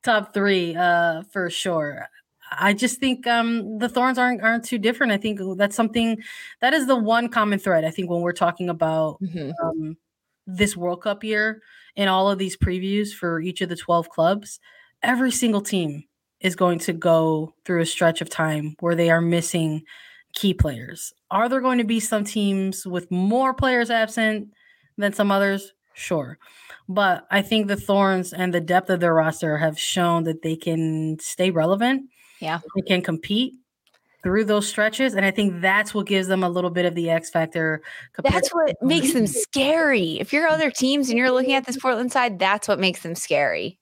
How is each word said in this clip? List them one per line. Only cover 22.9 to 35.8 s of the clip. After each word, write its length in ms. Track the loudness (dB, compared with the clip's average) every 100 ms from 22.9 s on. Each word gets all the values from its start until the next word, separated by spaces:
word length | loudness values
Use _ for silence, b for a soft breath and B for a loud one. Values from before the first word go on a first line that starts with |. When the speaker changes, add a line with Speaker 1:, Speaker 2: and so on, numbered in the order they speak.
| -8 -4
Speaker 1:
more 420 | -2 0 2 0
players 360 | 0 0 0 0
absent 560 | 0 -2 0 0 -2 -8 b b b b -4
than 140 | -2
some 180 | 0 2
others? 420 | 4 2 -2 -8 _ _
Sure. 420 | -16 -4 -4 -4 -12 B B B B -4
But 400 | 0 2 0 0
I 120 | 0
think 260 | 2 0 0
the 80 | -4
Thorns 560 | 2 4 4 2 -2
and 200 | -4 -2
the 80 | -2
depth 300 | 2 0 2
of 80 | 0
their 160 | 4
roster 420 | 4 2 0 -2 0
have 200 | 0 -2
shown 460 | -4 0 2 2
that 180 | 0 -4
they 140 | -4 -4
can 600 | -2 -2 0 -2 -2 -6
stay 300 | -8 -2 0
relevant. 560 | 2 2 2 2 0 -4 b b b
Speaker 2:
Yeah. 200 | -6 -6 -4
Speaker 1:
They 60 | -8
can 220 | 0 0
compete 500 | 0 -6 -2 -2 -2 -6 _ _ _ _ _ _
through 220 | -2 0 2
those 200 | 0 0
stretches. 460 | 0 0 2 0
And 120 | 2 0
I 40 |
think 300 | 2 0 2
that's 320 | 2 2